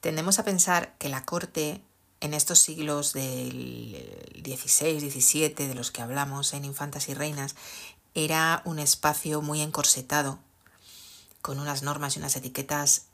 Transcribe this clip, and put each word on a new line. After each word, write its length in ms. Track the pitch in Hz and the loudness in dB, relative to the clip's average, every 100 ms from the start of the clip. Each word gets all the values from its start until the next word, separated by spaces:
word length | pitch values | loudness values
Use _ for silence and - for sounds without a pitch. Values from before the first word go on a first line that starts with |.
Tendemos 380 | 170 156 170 196 | -2 -2 2 2
a 60 | |
pensar 520 | 214 185 - 175 - - | 2 2 4 4 2 -6
que 140 | 143 | -4
la 160 | 135 - | -4 -4
corte, 560 | 170 185 - 151 98 - _ _ _ | -4 -4 -4 -4 -6 -14 _ _ _
en 120 | 151 | -4
estos 260 | 151 151 170 | 0 6 8
siglos 540 | - 160 151 147 143 | 6 4 -2 0 -2
del 1300 | 135 131 127 127 127 127 120 117 98 - 50 50 - | -2 -4 -4 -6 -8 -8 -10 -12 -12 -14 -16 -18 -14
dieciséis, 600 | 135 131 - - 156 151 | -10 -8 2 4 4 0
diecisiete, 680 | 147 131 127 147 156 147 139 | -4 4 4 6 2 0 -6
de 60 | |
los 160 | 127 120 | -4 -6
que 100 | - | -6
hablamos 540 | 117 135 143 139 139 | -6 -4 -4 -2 -2
en 100 | 143 | -2
Infantas 460 | 139 139 147 143 143 | -8 -6 -6 -6 -6
y 40 | |
Reinas, 400 | 139 151 143 139 - - - - - _ | -4 -4 -4 -6 -8 -14 -14 -16 -20 _
era 480 | - 156 160 160 165 | -2 0 4 4 2
un 140 | - 156 | 0 -2
espacio 640 | 143 - 151 151 156 151 | 2 4 4 2 0 -2
muy 180 | 151 151 | -2 -2
encorsetado, 760 | 151 151 143 - 131 147 139 135 _ _ _ _ - - - - - - | -2 0 4 2 4 2 2 -4 _ _ _ _ -20 -20 -20 -20 -20 -12
con 180 | - 139 | -8 -6
unas 220 | 147 139 | -4 -4
normas 340 | 139 147 143 143 | -2 -2 -2 -4
y 20 | |
unas 160 | 147 | -2
etiquetas 720 | 135 127 127 139 147 143 - - | -2 -2 -8 -2 0 4 2 2